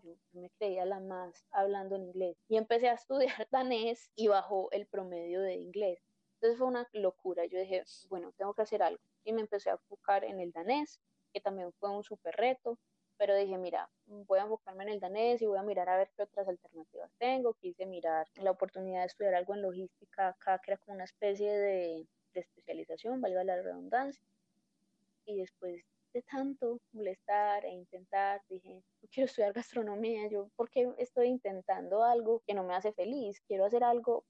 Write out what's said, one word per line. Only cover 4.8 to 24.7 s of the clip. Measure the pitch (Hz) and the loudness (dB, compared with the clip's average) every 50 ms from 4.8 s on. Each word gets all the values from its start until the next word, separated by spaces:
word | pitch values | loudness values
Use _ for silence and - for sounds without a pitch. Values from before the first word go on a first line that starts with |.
| 208 - | -4 -4
promedio | - 202 185 180 180 170 170 170 175 185 | -6 -6 -6 -6 -6 -6 -6 -4 -2 0
de | 196 190 180 | 0 -2 -2
inglés. | 180 170 180 180 202 208 190 175 - _ _ _ _ _ _ _ | -4 -8 -8 -4 -2 0 0 -2 -4 _ _ _ _ _ _ _
Entonces | _ - 226 233 240 | _ 2 2 4 4
fue | 254 254 | 2 0
una | 247 240 240 - - | 2 -2 -4 -4 -4
locura. | 214 196 185 - _ _ 190 175 175 170 | 0 0 0 0 _ _ -4 -2 -2 -2
Yo | 170 180 185 | -2 -2 -4
dije, | 190 190 190 185 - - - - - 190 | -2 0 -2 -2 -2 -6 -14 -20 -12 _
"Bueno, | 190 180 170 180 - - | -8 -8 -8 -10 -8 -6
tengo | 196 202 208 | -4 -4 0
que | - 214 | 0 0
hacer | - 220 208 185 | 0 2 2 2
algo". | 165 180 - - _ _ _ _ | 2 2 -2 -10 _ _ _ _
Y | 214 226 | -4 -2
me | 226 | -2
empecé | 214 214 208 202 - 190 | -2 -2 -4 -2 -2 -2
a | 196 | -2
enfocar | - - _ 202 - _ - 196 196 208 | -2 -6 _ -20 -8 _ 2 2 2 2
en | 220 196 190 | 0 -4 -6
el | 180 175 | -6 -6
danés, | - 165 170 214 277 294 302 - - _ _ _ _ _ _ _ _ | -6 -6 -2 0 0 0 0 -4 -8 _ _ _ _ _ _ _ _
que | 202 | -6
también | - 202 196 190 180 175 - _ | -4 -4 -4 -4 -8 -10 -8 _
fue | 202 202 202 | -4 -4 -4
un | 202 208 | -4 -6
súper | - 214 - _ 170 - | -8 -12 -10 _ -6 -2
reto. | - 233 254 262 - _ 240 240 - _ _ _ _ _ _ _ _ | 2 2 2 2 0 _ -6 -8 -8 _ _ _ _ _ _ _ _
Pero | 208 196 196 | 2 4 4
dije, | 202 202 190 190 185 | 4 4 2 -2 -4
"Mira, | 185 175 - - 85 - _ _ _ | -4 -4 -4 -4 -6 -6 _ _ _
voy | _ 208 208 202 202 196 190 | _ -18 -18 0 2 4 4
a | 202 | 4
enfocarme | 214 220 - - 190 190 190 196 | 2 -4 -6 -6 -12 -14 -10 -6
en | 214 | -6
el | 214 202 | -6 -4
danés | 190 214 190 214 233 240 240 226 | -6 -4 -2 2 2 4 4 2
y | 226 | 2
voy | 214 196 190 | 0 0 0
a | 196 | 0
mirar | 208 196 190 180 180 | 0 0 0 2 4
a | 185 190 | 4 4
ver | 196 - _ | 4 2 _
qué | - 208 | -4 -6
otras | 202 _ 202 196 190 | -4 _ -4 -2 -2
alternativas | 180 170 - - - 165 160 - - - 175 170 _ _ | -4 -6 -10 -16 -20 -18 -18 -16 -14 -16 -16 -16 _ _
tengo". | 233 247 262 262 247 233 226 | 0 0 2 2 2 0 0
Quise | - - 180 175 - 185 | 0 -6 -10 -8 -6 -8
mirar | 190 185 175 165 165 160 160 160 - _ | -8 -6 -4 -2 0 0 0 0 -2 _
la | - 196 190 | -2 0 0
oportunidad | 185 - 190 190 - 190 190 190 185 180 | 0 0 -2 -4 -4 -6 -6 -4 -2 -2
de | 180 180 | -4 -4
estudiar | - - 214 196 185 | -4 -2 0 2 2
algo | 175 180 190 202 | 2 0 0 -4
en | 208 | -2
logística | 196 190 180 185 190 180 - _ 208 _ - - 196 185 | -2 -4 -4 -4 -8 -10 -12 _ -20 _ -2 0 0 0
acá, | 185 - - 196 190 185 - | 0 -2 0 0 0 0 0
que | - | -2
era | 196 190 | -4 -4
como | _ - 202 | _ -10 -10
una | 190 185 | -10 -10
especie | 190 - _ 214 202 202 202 208 208 | -10 -6 _ 0 0 0 2 0 0
de, | 208 208 202 202 190 185 175 170 165 160 160 - _ _ _ _ _ | 2 2 2 2 2 0 0 -2 -4 -6 -10 -14 _ _ _ _ _
de | 180 | -10
especialización, | 170 - _ _ _ - 165 165 160 - 160 - - 226 254 262 | -10 -10 _ _ _ -10 -10 -10 -8 -10 -10 -8 -6 -4 -4 -2
valga | 240 190 180 185 180 | -2 0 0 0 0
la | 190 180 180 | 0 -2 -2
redundancia. | 185 180 180 175 180 185 220 247 269 277 277 - _ _ _ _ _ _ _ _ _ _ | -4 -6 -8 -8 -6 -2 -2 -2 -2 -2 -6 -12 _ _ _ _ _ _ _ _ _ _